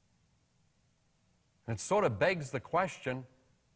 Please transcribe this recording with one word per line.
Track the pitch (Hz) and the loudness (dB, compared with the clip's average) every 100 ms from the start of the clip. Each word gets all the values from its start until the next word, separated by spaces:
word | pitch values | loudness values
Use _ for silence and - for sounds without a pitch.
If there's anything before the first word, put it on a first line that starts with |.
| _ _ _ _ _ _ _ _ _ _ _ _ _ _ _ _ - | _ _ _ _ _ _ _ _ _ _ _ _ _ _ _ _ -6
And | 113 | -4
it | |
sort | - 202 | 2 4
of | 170 101 | 4 4
begs | 170 180 135 | 2 2 -4
the | 127 | -6
question, | - 165 185 - 131 131 127 _ _ _ _ | -2 0 0 -4 -6 -6 -8 _ _ _ _